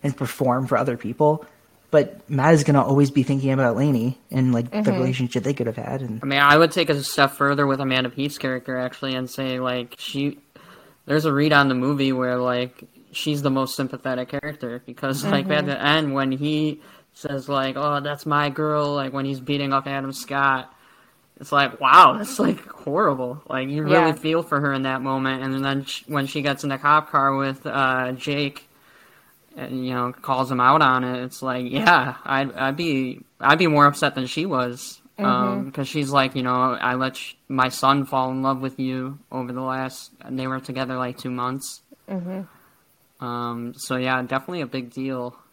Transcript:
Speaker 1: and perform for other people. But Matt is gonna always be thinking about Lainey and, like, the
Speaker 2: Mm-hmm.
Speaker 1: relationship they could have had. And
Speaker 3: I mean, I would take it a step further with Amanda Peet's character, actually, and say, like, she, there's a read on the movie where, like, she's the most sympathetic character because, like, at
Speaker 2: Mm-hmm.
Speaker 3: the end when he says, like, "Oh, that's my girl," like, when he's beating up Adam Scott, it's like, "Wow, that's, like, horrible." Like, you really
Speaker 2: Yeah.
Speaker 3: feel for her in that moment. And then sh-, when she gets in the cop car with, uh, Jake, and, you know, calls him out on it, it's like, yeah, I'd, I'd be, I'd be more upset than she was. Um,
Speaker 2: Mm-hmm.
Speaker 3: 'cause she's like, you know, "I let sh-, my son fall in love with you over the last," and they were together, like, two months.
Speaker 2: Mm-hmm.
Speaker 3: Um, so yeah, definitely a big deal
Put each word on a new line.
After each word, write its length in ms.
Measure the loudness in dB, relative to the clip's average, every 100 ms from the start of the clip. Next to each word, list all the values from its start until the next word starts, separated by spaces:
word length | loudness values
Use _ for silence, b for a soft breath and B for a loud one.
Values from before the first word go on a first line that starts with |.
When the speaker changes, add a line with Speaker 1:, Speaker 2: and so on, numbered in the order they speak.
Speaker 1:
and 140 | -6 -4
perform 500 | -6 -2 0 0 0
for 100 | 0
other 200 | 0 -2
people. 480 | -6 2 2 2 B B B _ _
But 380 | 2 2 -4 -4
Matt 240 | 2 6
is 80 | 6
gonna 220 | 6 4
always 260 | 4 4 4
be 120 | 4
thinking 260 | 2 0 0
about 260 | 2 2 2
Lainey 420 | 2 2 0 -4 _
and, 220 | 0 2
like, 180 | 2 -2
the 60 | -2
Speaker 2:
Mm-hmm. 120 | 0
Speaker 1:
relationship 500 | 0 0 0 -2 -2
they 100 | -2
could 120 | -2 -4
have 100 | -4
had. 260 | -6 -6
And 180 | -6 -6
Speaker 3:
I 40 | -2
mean, 120 | 2
I 180 | 6 6
would 140 | 6
take 160 | 4 0
it 60 | 0
a 60 |
step 300 | -2 2 2
further 340 | 4 0 2 2
with 140 | 0
Amanda 300 | 0 0 -2
Peet's 280 | -4 -6 -4
character, 380 | -4 -4 -6 -6
actually, 380 | -6 -6 -6
and 140 | -6 -6
say, 300 | -6 -6 -4
like, 380 | -4 -4 -8 -12
she, 400 | -8 -4 -4 -4 _ B B B B B -2
there's 180 | 0
a 80 | 2
read 200 | 2 4
on 160 | 6 6
the 60 |
movie 380 | 2 0 0 0
where, 240 | 0 -2 0
like, 460 | 0 -2 -4 -8 -20 _ _
she's 300 | -6 -4 -2
the 80 | 0
most 240 | 0 -2
sympathetic 540 | -4 -6 -6 -6 -6 -6
character 540 | -8 -8 -10 -10 -10 -14
because, 380 | -8 -4 -2
like, 220 | 0 0 2
at 40 | 0
Speaker 2:
Mm-hmm. 20 | 0
Speaker 3:
the 160 | 0
end 320 | 2 2 2
when 160 | 0 -2
he 500 | -2 -2 0 -2 -4 B B B
says, 360 | -14 -8 -8 -4
like, 260 | -2 -2 -2
"Oh, 220 | -2 -2
that's 240 | -4 -6
my 260 | -2 0 0
girl," 440 | 0 0 0 0
like, 180 | -2 -4
when 120 | -4
he's 160 | -4 -4
beating 320 | -4 -2 0
up 160 | 0 -2
Adam 240 | -6 -6
Scott, 600 | -10 -6 0 2 0 -4 b b b b b b -20
it's 100 | -2
like, 300 | 2 2 2
"Wow, 320 | 8 10 10 8
that's, 220 | -2 -2
like, 260 | -2 -2 -8
horrible." 720 | -10 -4 2 2 0 -4 -8 -6
Like, 200 | -4 -2
you 140 | -2
really 120 | 4 4 4
Speaker 2:
Yeah. 20 |
Speaker 3:
feel 300 | 0 0 -2
for 160 | 0 -2
her 120 | 0
in 100 | -2
that 200 | -2 -4
moment. 400 | -2 -2 -2 -4
And 220 | -4 -2
then 200 | -2 -2 -4
sh-, 180 | -10 -6
when 220 | -4 -2
she 120 | -2
gets 220 | -2 -2
in 60 | -4
the 80 | 0
cop 320 | 4 4 4
car 240 | 2 2
with, 320 | 2 -2 -4 -6
uh, 460 | 0 0 0 -2
Jake, 560 | -4 -4 -4 -4 -8 -18 b b b b b b _ _ -16
and, 280 | -10 -8
you 80 | -4
know, 200 | -4 -4
calls 380 | -6 -2 0 0
him 100 | 4
out 200 | 6 6
on 220 | 6 4
it, 220 | 0 -4
it's 180 | -8 -8
like, 240 | -6 -6 -4
yeah, 460 | 2 4 4 4 -6
I'd, 280 | -4 -2 -2
I'd 240 | -2 -4 -2
be, 440 | -2 -2 -4 -8 -18 _
I'd 180 | 4 6
be 80 | 6
more 200 | 6 6
upset 280 | 6 0
than 120 | 0 -4
she 180 | -4 -2
was. 540 | -2 -2 -6 -14 -18 _ -4
Um, 80 | 0
Speaker 2:
Mm-hmm. 440 | 2 0 -2 -4
Speaker 3:
'cause 180 | -6 -4
she's 220 | -4 0
like, 240 | 2 2 0
you 60 |
know, 120 | 0 2 0 0
"I 140 | -2
let 220 | -2 -4 -6
sh-, 180 | -14 -16 -6
my 200 | 0 0
son 380 | 2 2 2 0
fall 240 | -2 -2
in 100 | -2
love 180 | -2 -2
with 160 | -6 -6
you 400 | -6 -6 -8 -12 _
over 220 | -10 -8
the 80 | -6
last," 520 | -6 -4 -6 -10 -18 _
and 160 | -10 -6
they 80 | -4
were 140 | -6
together, 360 | -6 -6 -6 -4
like, 220 | -6 -6
two 120 | -8
months. 520 | -4 -4 -6 -10 -16 _ -20 -10
Speaker 2:
Mm-hmm. 1160 | -10 -8 -10 -12 _ _ _ _ _ _ _
Speaker 3:
Um, 500 | -8 -6 -6 -6 -10 -12
so 200 | -6 -4
yeah, 260 | -2 -2
definitely 400 | -2 -6 -6 -8
a 40 | -6
big 240 | -8 -8
deal 440 | -8 -6 -6 -8 -12 _